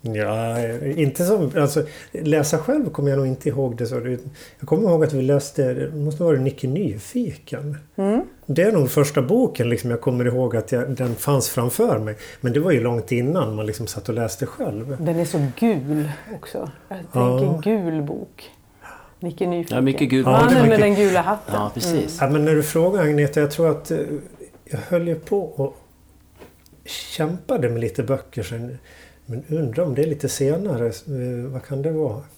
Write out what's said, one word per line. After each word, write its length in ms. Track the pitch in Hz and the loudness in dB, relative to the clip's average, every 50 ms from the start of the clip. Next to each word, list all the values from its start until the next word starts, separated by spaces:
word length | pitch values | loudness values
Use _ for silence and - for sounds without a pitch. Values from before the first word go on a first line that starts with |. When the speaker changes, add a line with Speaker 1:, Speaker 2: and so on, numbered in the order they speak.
Speaker 1:
Ja, 580 | - 117 110 107 107 101 107 113 113 113 117 120 117 113 117 127 143 | -6 -4 -2 -2 0 0 0 -2 -2 -2 -2 -2 -2 -4 -4 -4 -4
inte 400 | 139 147 165 151 135 - - 175 | -4 0 2 2 2 2 0 2
som... 260 | 180 220 202 160 143 147 | 2 4 2 2 0 2
Alltså, 260 | 170 143 143 147 156 156 - - - - - | 2 2 2 2 0 -2 -2 -8 -18 -18 -10
läsa 460 | - 175 165 151 151 156 143 151 - | -8 -4 0 2 2 2 2 2 0
själv 320 | 156 156 - 277 302 254 160 | 0 0 2 2 2 0 -2
kommer 200 | 143 - 143 143 | -2 0 0 2
jag 80 | 135 | 2
nog 100 | 139 135 | 2 2
inte 220 | 131 131 135 - 151 | 0 -2 -2 -2 -2
ihåg 280 | 117 139 135 127 113 | 0 0 -2 -2 -2
det 80 | 113 120 | -4 -4
så. 140 | 110 127 123 | -4 -4 -4
Det, 200 | 113 127 123 117 - - - - - - - - | -4 -4 -6 -6 -8 -14 -16 -16 -20 -20 -14 -14
jag 100 | - - | -2 0
kommer 200 | 160 175 226 190 | 2 2 4 4
ihåg 140 | 170 160 156 | 6 4 4
att 100 | 147 151 | 2 2
vi 80 | 135 | 2
läste... 520 | 127 131 143 143 143 - - - 135 127 127 | 2 4 2 2 2 -2 -2 0 0 0 0
Det 220 | 135 135 135 156 | -2 -4 -4 -4
måste 280 | 151 147 151 147 151 175 | -4 -4 -4 -2 0 2
vara 140 | 165 151 131 | 4 4 4
Nicke 280 | 131 135 139 - - | 2 0 -2 -2 -4
Nyfiken. 1080 | 127 135 185 208 131 101 107 - - - 247 240 170 - - - - - 120 143 147 147 - - - _ | -2 -2 0 -2 -2 -4 -6 -12 -6 -4 -2 -2 -2 -6 -10 -12 -12 -10 -8 -8 -8 -10 -10 -14 -12 _
Speaker 2:
Mm. 260 | - 196 196 214 247 359 - - - - | -2 0 2 2 0 -2 -4 -12 -16 -6
Speaker 1:
Det 160 | - 139 160 | -2 2 4
är 100 | 180 214 | 4 4
nog 200 | 220 170 139 123 | 4 4 2 4
första 300 | - 151 143 147 - 147 | 4 2 2 4 2 0
boken 480 | 127 127 202 247 254 - - - 117 117 | 2 4 4 4 4 2 2 0 0 0
liksom 220 | 117 110 - 120 | 0 0 0 -2
jag 100 | 117 117 | -2 0
kommer 240 | - 139 123 123 123 | 0 0 0 2 2
ihåg 280 | 120 117 127 127 117 117 | 2 2 2 0 2 0
att 160 | 113 107 - | -2 -2 0
jag, 180 | 131 120 127 135 | -2 -2 -2 -2
den 240 | 131 - 131 120 117 | -2 -2 -2 -2 -2
fanns 340 | - - 147 147 131 117 - | -2 0 2 2 2 2 0
framför 500 | - 127 117 123 - - 226 240 160 107 | -2 -2 -2 0 2 2 2 2 2 0
mig. 160 | 107 107 104 - - - - - | -2 -4 -8 -10 -12 -18 -14 -4
Men 120 | - 123 120 | -4 0 0
det 60 | 147 | 2
var 120 | 156 190 | 4 4
ju 120 | 156 120 113 | 2 4 4
långt 280 | 123 120 117 110 - | 2 0 0 -2 -2
innan 440 | 123 120 120 135 165 185 135 110 107 | 0 0 0 2 2 0 0 0 -2
man 100 | 107 107 | -4 -4
liksom 220 | 107 107 - 117 | -4 -4 -6 -8
satt 220 | 104 - 104 - - | -8 -8 -8 -6 -4
och 60 | 110 | -2
läste 300 | 117 117 107 - - 127 | -2 -2 -4 -4 -6 -8
själv. 520 | - - - 262 165 101 107 113 135 135 139 | -8 -6 -6 -6 -4 -4 -6 -8 -8 -6 -4
Speaker 2:
Den 200 | 160 165 170 165 | -2 -2 0 0
är 60 | 170 | -2
så 200 | 165 - 160 143 131 120 - | 0 0 0 0 -2 0 0
gul 500 | 233 233 208 151 127 143 156 151 151 151 143 - - 214 220 | 2 2 2 0 -2 -2 -2 -2 -2 -4 -6 -10 -12 -14 -14
också. 340 | - - - - - - 143 - - - - | -14 -14 -10 -10 -10 -10 -10 -14 -18 -16 -14
Jag 80 | 196 185 170 - - | -14 -12 -12 -4 -2
Speaker 1:
Ja. 260 | 127 123 127 127 131 | 0 2 2 2 2
Speaker 2:
tänker 320 | 135 139 165 156 156 202 | 2 2 0 0 0 0
gul 300 | 226 214 180 165 160 156 | 0 0 0 -2 -2 -2
bok. 500 | 147 147 - - - - - - - - - - _ _ _ - - - - - - - - _ | -4 -4 -6 -8 -10 -12 -16 -20 -20 -20 -20 -20 _ _ _ -20 -20 -20 -20 -20 -20 -20 -16 _
Nicke 280 | 180 170 170 - 190 | -8 -8 -4 -2 -2
Nyfiken. 280 | 175 175 170 170 - 113 | -2 -2 -2 -2 -2 0
Speaker 3:
Ja, 60 | 127 | 2
mycket 280 | 131 135 135 - 143 127 | 2 2 2 2 2 2
gul. 140 | 127 131 127 | 2 2 4
Speaker 1:
Ja, 60 | 127 | 6
det 60 | 131 | 6
är 60 | 131 - | 6 6
Speaker 2:
Mannen 180 | - - 254 | 6 6 6
med 80 | 240 226 | 6 6
Speaker 1:
mycket. 120 | 220 208 208 208 202 | 6 6 6 6 6
Speaker 2:
den 100 | 196 208 | 4 4
gula 140 | 196 185 180 | 4 4 4
hatten. 340 | 170 185 214 208 - - - | 2 2 -2 -2 -4 -4 -4
Speaker 3:
Ja, 160 | 208 208 208 - | -2 -2 -4 -4
precis. 200 | 120 - 175 170 | -2 -2 0 0
Speaker 2:
Mm. 220 | 147 - - - - | 0 0 -2 -2 -2
Speaker 1:
Ja, 100 | 143 131 147 156 | 0 2 2 2
men 60 | 147 | 4
när 100 | 156 156 | 4 4
du 80 | 151 147 | 4 2
frågar, 400 | 147 - 165 165 185 202 196 160 | 2 2 2 2 4 4 2 2
Agneta, 360 | 151 151 147 147 139 - 156 | 2 4 2 2 2 2 2
jag 120 | 147 147 | 0 0
tror 200 | - - 165 165 | 2 2 2 2
att, 200 | 156 156 - - | 2 0 -4 -4
eh, 60 | 165 - - - 147 139 - - - - - - - - _ | -4 -4 -2 -4 -6 -8 -10 -14 -20 -20 -20 -20 -20 -20 _
jag 140 | - - - | -8 -8 -8
höll 280 | - - 180 170 170 | -4 0 0 0 0
ju 80 | 170 160 | 0 -2
på 260 | 156 - - 202 202 | -4 -2 -2 -2 -2
och 360 | 180 156 - - 135 139 - - - _ _ _ - _ _ _ _ _ _ - - - _ _ _ - - - _ | -2 -4 -4 -4 -4 -4 -6 -12 -20 _ _ _ -20 _ _ _ _ _ _ -20 -20 -20 _ _ _ -20 -20 -20 _
kämpade 840 | - - - - - - - 156 156 180 180 - - 262 202 127 117 | -12 -12 -12 -12 -10 -4 -4 -2 -2 -2 -6 -4 -2 -2 0 0 0
med 120 | 117 117 | 0 -2
lite 220 | 117 110 - - 120 | -4 -2 -2 -4 -2
böcker 400 | 104 135 - - - - 120 101 | -2 -2 -4 -4 -10 -8 -8 -8
sen. 340 | - 117 117 117 123 127 131 - - - - - - - _ _ - | -6 -8 -8 -8 -10 -12 -14 -18 -20 -20 -20 -20 -20 -20 _ _ -10
Men 140 | 113 127 - - | -10 -10 -6 -4
undrar 340 | 156 160 156 123 110 151 180 | -2 -2 -2 -2 0 -2 -2
om 120 | 156 127 | 0 0
det 60 | 131 151 | 0 0
är 40 | |
lite 220 | 160 147 147 - 127 | 0 -2 -4 -4 -6
senare, 580 | - - 139 135 151 180 202 202 143 117 117 | -2 0 0 0 0 0 -2 -2 -2 -2 -2
eh, 580 | 117 113 - - 165 139 127 123 123 123 120 120 135 | -2 -4 -6 -10 -8 -6 -6 -4 -6 -6 -6 -8 -8
vad 120 | 131 127 - | -10 -10 -8
kan 160 | - 139 135 | -6 -6 -4
det 100 | 139 160 | -2 -2
vara? 300 | 160 156 156 127 104 117 147 - - | -2 0 -2 -2 -4 -6 -12 -16 -20